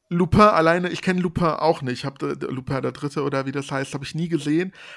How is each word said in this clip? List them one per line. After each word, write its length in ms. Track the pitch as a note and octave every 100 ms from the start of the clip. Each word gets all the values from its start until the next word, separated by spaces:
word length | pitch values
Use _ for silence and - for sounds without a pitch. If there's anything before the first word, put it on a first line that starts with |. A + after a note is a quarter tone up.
| -
Lupin 320 | E3+ F3+ -
alleine, 480 | G#3+ F#3+ D#3+ F3 F3+
ich 120 | E3+
kenn 160 | - F#3
Lupin 280 | F3+ - E3+
auch 360 | D3+ D#3 E3
nicht. 180 | C3 B2
Ich 60 | C#3
hab, 160 | C#3
äh, 100 | C#3+
Lupin 480 | C#3+ C#3 C3 B2+ C3+
der 100 | B2
Dritte 320 | B2 D3 D3+
oder 220 | C#3 C#3 C3+
wie 60 |
das 200 | C#3 C3+
heißt, 220 | C#3 C#3
hab 100 | C#3+
ich 120 | C#3 D#3
nie 120 | E3+
gesehen. 440 | E3 C#3+ D#3 F#3 - -